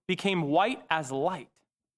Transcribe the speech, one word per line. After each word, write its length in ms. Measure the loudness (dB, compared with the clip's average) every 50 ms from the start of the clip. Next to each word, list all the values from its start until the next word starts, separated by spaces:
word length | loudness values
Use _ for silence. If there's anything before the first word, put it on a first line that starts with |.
| _ -4
became 360 | -2 0 0 0 2 2 2
white 380 | 2 4 4 2 2 0 -4 -4 -2
as 220 | -2 -2 -2 -4
light. 380 | -4 -2 -2 -2 -4 -6 -10 -14 _ _ _ _ _ _ _ _ _